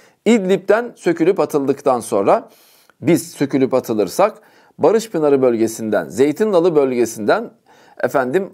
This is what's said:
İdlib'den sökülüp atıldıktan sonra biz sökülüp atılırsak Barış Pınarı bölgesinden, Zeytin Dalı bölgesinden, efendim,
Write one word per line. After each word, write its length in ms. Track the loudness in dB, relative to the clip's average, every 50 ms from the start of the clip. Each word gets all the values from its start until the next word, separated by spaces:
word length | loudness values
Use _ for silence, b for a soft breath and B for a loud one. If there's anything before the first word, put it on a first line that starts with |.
| b b b b b
İdlib'den 680 | 2 2 2 2 0 -2 0 2 0 0 0 0 -6 -10
sökülüp 460 | _ -4 -2 0 0 2 0 2 0
atıldıktan 600 | -2 -2 -2 -2 -2 -2 -2 -2 0 -2 -2 -2
sonra 480 | -2 -2 -2 0 2 2 2 0 0 b b b b b b b b b b -6
biz 300 | 0 0 0 0 0 -6
sökülüp 440 | -6 -6 -4 -2 0 0 0 0 0
atılırsak 600 | -2 -2 -2 -2 -2 -2 -2 0 0 0 0 0 -6 b b b b b b b 0
Barış 320 | 0 2 2 2 -2 -2
Pınarı 320 | -4 0 2 2 2 4
bölgesinden, 680 | 2 2 2 2 -2 -2 -2 -6 -6 -2 -2 -2 -4 -4
Zeytin 440 | 0 0 0 0 2 -2 -2 0
Dalı 240 | 2 2 2 2 2
bölgesinden, 760 | 2 2 2 0 -2 -2 -2 -4 -6 -2 0 0 0 -2 -8 _ _ b b b b b b b b
efendim, 480 | -6 -2 -2 -2 -2 0 -2 -2 -4 -4